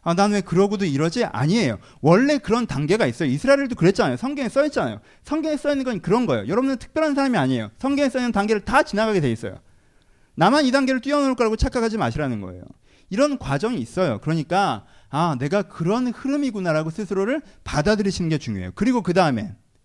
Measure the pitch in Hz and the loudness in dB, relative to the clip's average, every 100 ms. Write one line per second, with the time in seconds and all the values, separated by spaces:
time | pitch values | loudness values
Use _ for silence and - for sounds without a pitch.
0 | - 175 202 208 190 170 202 208 190 135 | -2 2 2 2 0 2 2 2 0 0
1 | 160 247 220 107 143 220 160 104 - - | 0 0 -2 0 0 2 0 -2 -10 -2
2 | 139 180 277 294 - 226 233 135 147 208 | 4 6 4 2 0 0 0 -2 0 2
3 | 170 113 156 139 240 277 277 247 165 196 | 0 0 -2 0 2 2 2 2 4 4
4 | 190 123 254 285 240 269 294 285 135 104 | 2 0 -4 -4 -2 0 0 0 -4 -6
5 | - - - 302 311 302 294 285 254 220 | -14 -20 -6 -4 -2 -2 -2 -2 -2 -4
6 | - 220 233 120 101 196 269 262 - - | 0 0 2 0 0 0 0 -2 -4 -2
7 | 311 277 277 220 131 127 104 - 262 277 | 0 2 2 2 2 0 -4 -6 -2 0
8 | 285 262 247 208 208 220 - 269 - 196 | 0 0 -2 0 0 0 2 2 2 0
9 | 220 202 143 113 107 - - _ _ _ | 0 2 2 0 -6 -12 -18 _ _ _
10 | _ _ _ - 180 285 269 269 262 262 | _ _ _ 2 4 4 4 2 2 0
11 | 269 294 277 247 233 220 269 247 226 214 | 0 0 0 0 0 0 -2 0 -2 0
12 | 127 143 143 113 95 90 - - _ _ | -2 -2 -4 -4 -8 -12 -18 -20 _ _
13 | _ 196 294 269 135 139 214 226 117 - | _ 0 0 0 -4 -2 -2 -4 -4 -2
14 | 180 107 - 160 147 180 190 110 - - | 0 0 -2 -2 0 0 0 -2 -8 -20
15 | - 143 175 135 143 196 196 - 165 226 | -8 -2 -2 -2 -2 -2 -2 -4 -2 0
16 | 247 - 269 285 277 208 180 156 160 160 | -2 -4 -4 -2 -2 -2 -2 -2 -2 -6
17 | 208 190 202 294 - - - - 151 214 | -4 -2 -2 -2 -6 -16 -6 -2 2 2
18 | 202 180 170 156 - 101 92 - 226 247 | 0 -2 -2 -2 -4 -6 -6 -2 0 0
19 | 180 180 170 117 107 104 _ _ | 0 2 2 2 -4 -10 _ _